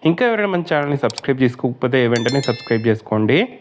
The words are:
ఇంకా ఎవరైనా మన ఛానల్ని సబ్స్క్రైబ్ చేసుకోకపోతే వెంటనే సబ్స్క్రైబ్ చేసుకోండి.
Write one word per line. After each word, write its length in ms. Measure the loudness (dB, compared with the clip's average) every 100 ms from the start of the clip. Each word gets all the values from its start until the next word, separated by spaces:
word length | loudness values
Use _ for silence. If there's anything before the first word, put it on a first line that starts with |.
| 0
ఇంకా 140 | 2 0
ఎవరైనా 180 | 0 0 -2
మన 120 | -2
ఛానల్ని 280 | -2 0 -2 -2
సబ్స్క్రైబ్ 340 | -4 -4 0 0
చేసుకోకపోతే 560 | 0 -6 -2 0 2 2 2
వెంటనే 260 | 2 0 0
సబ్స్క్రైబ్ 400 | -4 -2 0 0
చేసుకోండి. 500 | -2 -2 -2 2 2 0 -6